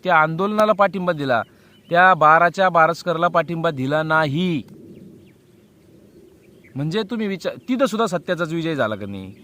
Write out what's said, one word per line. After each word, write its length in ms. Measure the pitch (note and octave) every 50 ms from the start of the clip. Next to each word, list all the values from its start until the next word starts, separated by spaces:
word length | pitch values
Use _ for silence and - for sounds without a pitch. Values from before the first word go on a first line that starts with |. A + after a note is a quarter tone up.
| -
त्या 120 | F#3 F3
आंदोलनाला 560 | D#3+ D#3 D#3+ E3 E3 F#3+ G#3 G#3+ G#3+ G#3+ G#3+ G#3+
पाठिंबा 400 | F#3 G3+ G3 E3+ G3+ F3+ F3 F3
दिला, 300 | D3+ C#3+ C3+ B2 A2+ G2+ - _ _ _ _ _ _ _ -
त्या 240 | D#3+ E3+ F3+ F#3 F#3
बाराच्या 540 | D#3+ D#3 D3+ D#3 E3 E3+ F3 D#3+ - F#3+ F#3
बारसकरला 600 | F3 E3+ D#3+ D#3+ E3+ - - F3+ E3 D#3+ E3+ F3
पाठिंबा 420 | E3 E3+ E3 C#3+ E3+ E3 E3 E3+
दिला 320 | D#3 C3 B2+ C3+ D3 D#3 D#3
नाही. 600 | D#3 D#3+ D#3 D#3+ D3 C3+ D#3 F#3 F3+ E3 C#3 - - - - - - - - - - - - - - _ _ _ _ _ _ _ _ _ _ _ _ _ _ _ _ _ - - - _ _ _ - - - - - -
म्हणजे 280 | C3+ C#3+ D#3 D#3+ G#3+ A3 F#3+
तुम्ही 160 | A#3+ A3 A3
विचार, 280 | G3+ G3 F3+ - F3+ - B2 - -
तिथं 180 | B3+ A#3 C#4
सुद्धा 200 | A3+ G3+ G#3 A3+
सत्याचाच 460 | G3+ E3+ E3+ - - F3+ D#3+ F3 D#3 E3
विजय 220 | E3+ D#3+ E3 D#3+
झाला 220 | C#3 B2 G#2+ G#2+
का 100 | G2 G#2
नाही? 260 | G2+ G2+ F#2+ F#2+ F#2+ G2 -